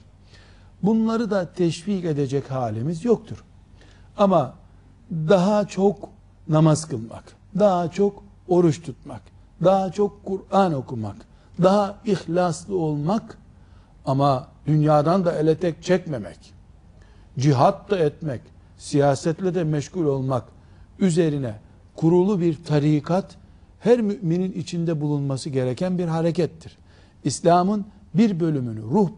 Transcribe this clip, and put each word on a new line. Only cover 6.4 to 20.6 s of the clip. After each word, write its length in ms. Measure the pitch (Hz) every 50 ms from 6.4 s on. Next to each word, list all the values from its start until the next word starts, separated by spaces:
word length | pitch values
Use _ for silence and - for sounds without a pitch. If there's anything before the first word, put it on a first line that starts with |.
| - -
namaz 360 | 151 156 160 160 151 - -
kılmak, 380 | - 139 113 113 113 - - - - - _ _ - - 180
daha 320 | 208 202 185 175 175 165
çok 320 | - 190 202 202 202 - - - - - - -
oruç 340 | 180 175 175 165 143 -
tutmak, 400 | - - 120 - - 143 131 - - - - - - - _ - 165
daha 280 | 185 196 190 190 185
çok 340 | - - 208 202 - - -
Kur'an 480 | 214 196 190 - - - 190 196 180 156
okumak, 420 | 131 117 - 131 113 107 98 98 - - - - - _ - - -
daha 360 | 175 185 196 208 202 196 202 - -
ihlaslı 720 | 208 196 160 - - 165 180 180 180 160 170 175 196 196 180
olmak 600 | 160 156 151 147 143 165 208 226 - - - - - - - - - - - - - _ - - -
ama 420 | - 135 139 139 143 135 127 - - - - - 143
dünyadan 580 | 151 151 147 151 151 151 147 160 175 196 175
da 140 | 170 160 143
ele 180 | 156 160 156 156
tek 260 | 180 175 156 - -
çekmemek, 680 | - 180 180 180 165 143 117 98 - - - - - - - - - - - - - - - - - - - - - - -
cihat 520 | 127 151 139 120 147 190 196 196 - -
da 80 | 202 185
etmek, 420 | 160 147 - - 165 151 123 104 - - - - - - - -
siyasetle 800 | - - - 143 139 143 139 - - 170 156 - 190 185 165
de 80 | 185 165
meşgul 420 | 156 151 147 - - - 185 165
olmak 380 | 147 139 135 135 131 131 120 - - - -